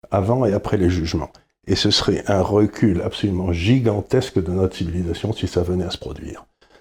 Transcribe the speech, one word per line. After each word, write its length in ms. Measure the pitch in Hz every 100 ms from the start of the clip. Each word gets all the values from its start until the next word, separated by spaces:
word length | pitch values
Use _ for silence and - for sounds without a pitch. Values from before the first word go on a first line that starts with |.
| -
avant 340 | 98 98 123 120
et 60 |
après 240 | 101 - 104
les 140 | 90
jugements. 400 | 90 82 82 69 - _ _ -
Et 80 | 95
ce 140 | 104
serait 340 | - - 92 -
un 140 | 101
recul 600 | 90 104 104 - 110 87
absolument 520 | 76 - 104 90 92
gigantesque 880 | 85 92 131 113 104 - 135 - -
de 80 | 90
notre 240 | 90 95 -
civilisation 560 | 85 87 87 85 104
si 160 | - -
ça 140 | -
venait 220 | 85 92 90
à 60 |
se 60 | -
produire. 480 | - - - - - _ _ _